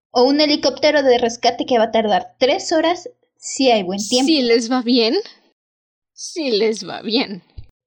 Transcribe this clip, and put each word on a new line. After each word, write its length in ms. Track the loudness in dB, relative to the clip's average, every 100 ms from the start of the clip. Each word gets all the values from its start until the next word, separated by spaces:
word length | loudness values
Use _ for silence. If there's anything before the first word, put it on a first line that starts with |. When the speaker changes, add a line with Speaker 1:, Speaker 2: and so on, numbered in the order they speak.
| _
Speaker 1:
o 120 | 2
un 160 | 2 4
helicóptero 600 | 2 2 0 0 2 2
de 160 | 4 2
rescate 480 | 2 0 -2 -2 0
que 140 | 0
va 60 | 2
a 60 |
tardar 440 | 0 0 0 -2 -2
tres 340 | 0 0 0
horas 380 | 0 0 -2 -8 _ _ _
si 340 | -12 0 2
hay 100 | 2
buen 180 | 0 -6
tiempo. 280 | -2 0 2
Speaker 2:
Si 140 | 2
les 280 | 2 2 0
va 120 | -4
bien, 320 | 0 2 2 0 -4 -16 _ _ _ _ _ _ _
si 380 | -20 -14 -8 -2
les 360 | 0 0 -2 -8
va 140 | -10
bien. 400 | -4 -4 -4 -8 -16 -20 -20 _